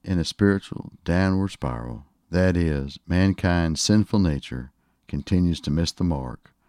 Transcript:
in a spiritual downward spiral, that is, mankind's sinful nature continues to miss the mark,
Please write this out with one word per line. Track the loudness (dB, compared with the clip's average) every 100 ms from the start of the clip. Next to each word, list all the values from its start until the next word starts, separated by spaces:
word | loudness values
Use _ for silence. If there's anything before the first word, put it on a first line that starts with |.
in | -4 -2
a |
spiritual | -2 2 2 2 -2 -12 -12 -10
downward | -2 0 2 0 -2
spiral, | -4 -8 -6 -8 -12 -16 _ -2
that | 2 2 2
is, | 2 0 -4 -10 -2
mankind's | 2 2 2 2 2 2 0
sinful | 2 2 2 2
nature | 2 0 -6 -12 -12 _ _ _ -8
continues | -8 -2 2 2 0
to | -2
miss | -2 -2
the | -2
mark, | -4 -4 -6 -12 _ _